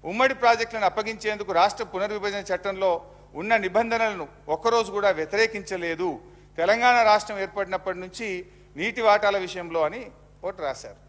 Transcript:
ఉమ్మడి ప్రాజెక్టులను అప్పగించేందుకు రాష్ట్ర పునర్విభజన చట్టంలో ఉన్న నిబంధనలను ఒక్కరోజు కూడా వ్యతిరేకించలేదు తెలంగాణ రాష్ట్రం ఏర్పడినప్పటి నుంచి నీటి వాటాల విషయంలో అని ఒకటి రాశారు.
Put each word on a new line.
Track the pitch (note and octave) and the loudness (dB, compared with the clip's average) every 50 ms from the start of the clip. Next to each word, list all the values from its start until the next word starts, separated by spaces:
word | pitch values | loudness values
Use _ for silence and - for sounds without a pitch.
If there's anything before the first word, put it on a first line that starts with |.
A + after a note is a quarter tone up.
| - | -8
ఉమ్మడి | D#3 F#3+ A3+ C4 C4 C4+ | -6 0 2 2 2 2
ప్రాజెక్టులను | A3+ A#3 A#3 A#3 G#3 A3+ A3+ A3 A3 G3+ | 4 6 4 6 4 2 -6 -4 0 0
అప్పగించేందుకు | F3+ - G#3+ G#3+ A3 A3 G#3 - G#3+ G#3+ G#3 G#3 F#3 | 0 0 0 -4 -4 -6 -4 -4 -4 -4 -4 -4 0
రాష్ట్ర | F#3 E3 F#3 G#3 G#3 - A3+ | 4 4 4 4 2 -2 -8
పునర్విభజన | F3 - F#3 G3 G#3 G#3+ G#3 G3 G#3 G3+ G3+ F#3+ - F#3 | -6 -4 -4 -2 -2 -2 -4 -4 -4 -4 -4 -4 -4 -4
చట్టంలో | F3 - G3 G3 F#3+ F#3+ F#3 E3+ E3 - - - - - - - | -4 -2 -6 -4 0 0 0 0 0 -4 -12 -20 -20 -20 -16 -12
ఉన్న | C#3+ F3+ G#3+ A#3 | -8 0 2 2
నిబంధనలను | A3 G3 F#3 F3+ G#3+ A#3 A3+ A#3 A3+ A3+ A3 G3+ F3+ D3+ - - - - - | 2 2 2 2 2 2 2 0 0 0 -2 -2 -6 -10 -12 -14 -18 -4 -4
ఒక్కరోజు | D#3 D#3+ - A#3 A#3 A#3 A3 G3 | -4 0 2 2 2 2 2 0
కూడా | G3 G#3 G3+ G3+ | -2 2 2 2
వ్యతిరేకించలేదు | F#3 D#3 D#3+ D3+ G3 G#3 A3+ A3 A3 G#3 F#3 - F#3+ F3+ E3+ E3+ E3 D#3+ F#3 F3 C#3+ A2+ - - - - - - - | 2 2 -2 -2 2 2 2 2 0 -8 -8 -8 -6 -4 -4 -4 -4 -2 -2 -4 -4 -6 -12 -20 -20 -20 -20 -14 -4
తెలంగాణ | - E3 F#3 G#3+ A3+ A#3+ B3 B3 A#3+ | -2 2 2 2 4 4 4 4 6
రాష్ట్రం | A3+ G#3+ G#3 G#3 G#3 - G#3+ G3 | 6 6 6 4 2 -4 -6 -6
ఏర్పడినప్పటి | F#3+ F#3+ F#3+ G3+ G3 F3+ F#3 F3+ - G3 F3+ F3+ | -6 -6 -4 -6 -4 -2 -4 -4 -4 -4 -6 -6
నుంచి | F#3 F#3 F3+ - A#3 G#3 F#3 F3+ F3+ - - - - - - | -10 -12 -10 -8 -6 -6 -6 -8 -8 -12 -20 -20 -20 -18 -10
నీటి | C#3 F3+ A3+ A3+ - | -6 -6 -4 -4 2
వాటాల | A3+ G#3+ G3+ G#3 G#3 G3+ G3+ G3+ | 4 4 4 6 4 2 0 0
విషయంలో | F#3 F3 F3+ F#3 F3 E3+ E3 E3 | -4 -4 -8 -8 -8 -4 -2 0
అని | D#3 D3+ D3+ B3+ A#3+ G#3 - - - - - - - | 0 0 -2 -6 -12 -14 -16 -20 -20 -20 -20 -10 -10
ఒకటి | F3+ G3 F#3 | -10 -8 -6
రాశారు. | D#3+ C#3 C3 - - A2+ G2+ - - | -6 -6 -6 -6 -12 -18 -18 -20 -20